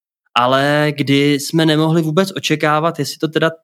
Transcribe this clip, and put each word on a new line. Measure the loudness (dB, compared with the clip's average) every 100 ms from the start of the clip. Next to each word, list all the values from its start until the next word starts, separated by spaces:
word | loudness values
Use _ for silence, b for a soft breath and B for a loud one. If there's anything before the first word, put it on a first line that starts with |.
| _ _ _ 0
ale | 2 2 2 0 0 -2
kdy | 0 2 2
jsme | 0 -2 0 2
nemohli | 2 2 0
vůbec | 0 0 -2 -4
očekávat, | -4 0 0 0 -2 -4
jestli | -6 -4
to | -4
teda | 0 -2 -4